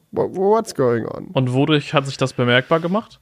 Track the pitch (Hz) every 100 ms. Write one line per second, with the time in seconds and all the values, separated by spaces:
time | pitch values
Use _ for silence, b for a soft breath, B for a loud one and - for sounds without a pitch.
0 | _ - - 180 196 220 220 - 127 117
1 | - - - 139 127 127 147 147 - 151
2 | 135 - 131 - 123 123 131 165 170 202
3 | - -